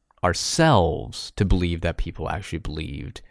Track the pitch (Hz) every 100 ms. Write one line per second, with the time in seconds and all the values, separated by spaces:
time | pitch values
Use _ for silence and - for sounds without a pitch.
0 | _ _ 90 85 - - 160 113 82 69
1 | 55 - - - 98 92 87 85 85 -
2 | 85 - - 82 - 82 - 78 78 71
3 | - - -